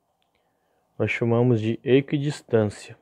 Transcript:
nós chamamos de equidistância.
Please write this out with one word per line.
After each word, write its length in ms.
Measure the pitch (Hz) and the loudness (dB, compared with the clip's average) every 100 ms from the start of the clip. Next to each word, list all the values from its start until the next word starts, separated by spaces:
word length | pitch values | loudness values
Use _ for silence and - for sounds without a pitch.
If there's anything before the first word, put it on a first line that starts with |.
| _ _ _ _ _ _ _ _ _ - | _ _ _ _ _ _ _ _ _ -6
nós 140 | 110 | -4
chamamos 500 | - 117 117 123 117 | -2 0 2 2 2
de 200 | 110 117 | 0 -4
equidistância. 1120 | 135 131 139 151 143 143 - 113 107 - - - | 2 2 2 -4 -4 -8 -2 0 0 -4 -16 -20